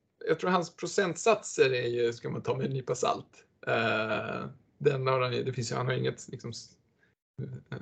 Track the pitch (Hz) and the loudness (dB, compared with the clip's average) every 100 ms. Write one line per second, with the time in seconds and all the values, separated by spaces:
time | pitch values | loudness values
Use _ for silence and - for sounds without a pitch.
0 | _ _ 175 160 180 185 165 - 170 - | _ _ 0 2 4 2 0 -6 -2 0
1 | 185 160 226 214 - - 135 123 123 120 | 0 2 2 2 0 4 4 4 0 2
2 | 117 117 135 - - 131 139 135 127 127 | 0 0 -6 -4 -2 -2 -2 -2 -2 0
3 | - - - - _ _ - 117 113 110 | 0 0 -6 -20 _ _ -2 0 2 0
4 | 110 107 113 - 139 - _ _ 143 139 | 0 -2 -2 -6 -8 -12 _ _ 2 4
5 | 131 131 127 120 127 127 117 127 127 127 | 2 2 2 0 -2 -4 -4 -2 -2 0
6 | 131 - - 131 120 117 - _ _ _ | -2 -4 -10 -10 -10 -12 -16 _ _ _
7 | _ _ _ - 131 127 - - | _ _ _ -10 -10 -10 -12 -12